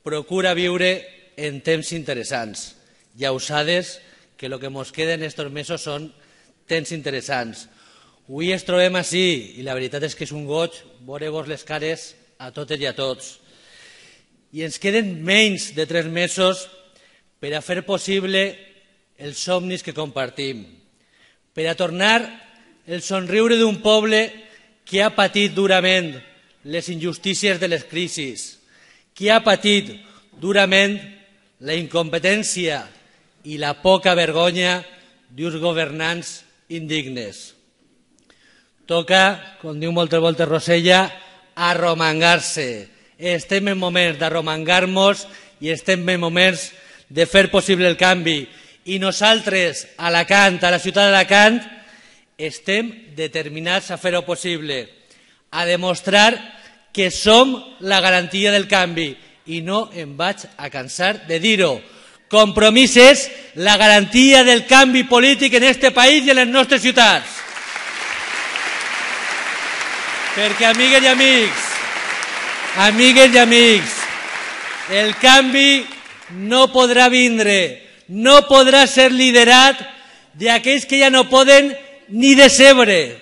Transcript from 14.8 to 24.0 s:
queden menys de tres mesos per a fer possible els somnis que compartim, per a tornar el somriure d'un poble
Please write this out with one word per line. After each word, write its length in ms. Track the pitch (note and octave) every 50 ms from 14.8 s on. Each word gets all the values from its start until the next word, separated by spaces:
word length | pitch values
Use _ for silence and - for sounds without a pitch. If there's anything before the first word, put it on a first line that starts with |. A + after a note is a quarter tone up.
queden 380 | - G3 G3+ A3+ A3 G3 F3+ D#3
menys 540 | D#3+ F3 G3 G#3+ A3 G#3+ G3 E3+ - - C#3
de 80 | D3 D#3+
tres 240 | D3 D#3+ E3+ D#3+ D#3+
mesos 560 | E3 E3+ F3 E3+ - F#3+ F#3 F#3 F#3+ F#3 - - _ _ _ _ _ _ _ _ _ _ _ _ _
per 160 | _ - C#3+
a 80 | D3 D3+
fer 220 | - - F3+ F3+ -
possible 720 | - G3 F3 - - G3 G3 F#3 F#3+ F#3+ F#3+ G3 G3 - - _ _ _ _ _ _ _ _ _ _ _ _
els 160 | C#3 D3 C#3+
somnis 480 | - - F3+ F3+ F3+ F3 F#3 F#3 F3 -
que 80 | -
compartim, 680 | C#3+ D3 D#3 D3 A#2+ C#3 C3 B2 _ - C#3 C3+ C3 A2+ G2 E2 E2 E2 _ _ _ _ _ _ _ _ _ _ _ _ _ _
per 160 | _ - D#3+ D#3+
a 80 | E3
tornar 480 | - F#3 E3+ E3 F3+ F#3+ G#3+ A3+ A#3 A#3 - - - _ _ _ _ _ _ _ _ _ -
el 160 | E3+ F3 -
somriure 560 | - G3 F#3+ F#3 F3 F3+ G#3+ A3+ A#3 A#3 A3+
d'un 220 | A3+ A3 G#3 F3 -
poble 380 | G#3+ G#3+ A3